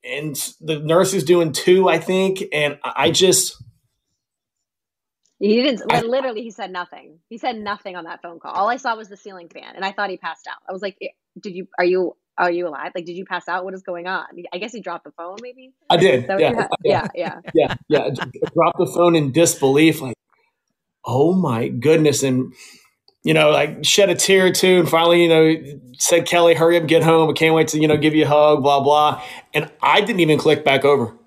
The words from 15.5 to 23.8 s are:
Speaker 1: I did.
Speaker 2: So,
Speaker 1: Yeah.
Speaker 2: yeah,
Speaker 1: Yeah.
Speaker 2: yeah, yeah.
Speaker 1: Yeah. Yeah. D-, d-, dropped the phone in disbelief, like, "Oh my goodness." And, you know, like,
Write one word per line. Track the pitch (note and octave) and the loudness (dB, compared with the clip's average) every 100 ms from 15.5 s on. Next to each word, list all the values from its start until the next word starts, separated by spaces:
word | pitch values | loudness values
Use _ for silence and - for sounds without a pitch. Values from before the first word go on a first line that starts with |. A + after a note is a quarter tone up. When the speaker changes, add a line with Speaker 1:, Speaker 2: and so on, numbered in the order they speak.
| B3+ - _ _ | -20 -20 _ _
Speaker 1:
I | F3 | 2
did. | F#3 B2+ A#2+ | 4 2 -2
Speaker 2:
So, | F#3+ | -2
Speaker 1:
Yeah. | D3 | 0
Speaker 2:
yeah, | A#2+ - - | -2 -6 -4
Speaker 1:
Yeah. | - F3+ - - | 0 -2 -4 -8
Speaker 2:
yeah, | E3 - - | -10 -10 -2
yeah. | D#3+ C3+ D#3 _ | 0 0 -4 _
Speaker 1:
Yeah. | D3+ A#2+ | -2 -2
Yeah. | |
D-, | C#3 - | -8 -10
d-, | - - | -8 -6
dropped | - E3+ E3+ | 0 -2 0
the | E3+ | -4
phone | - F3 E3 | 0 2 2
in | C#3+ | 0
disbelief, | B2+ E3+ - C3+ C#3+ D#3+ D3+ | 0 0 2 0 4 2 0
like, | C3 - _ _ _ _ _ _ _ _ - | -8 -14 _ _ _ _ _ _ _ _ -6
"Oh | B2 D#3 | 0 2
my | F#3 E3 A2+ B2 | 2 0 -2 -4
goodness." | B2 C3+ D#3+ D3+ C#3+ | -2 2 4 4 2
And, | C3+ B2+ - - - - _ _ _ _ | 0 -2 -4 -12 -20 -20 _ _ _ _
you | - | -2
know, | D#3 D3+ | 2 4
like, | D3 D3+ - | 2 0 -4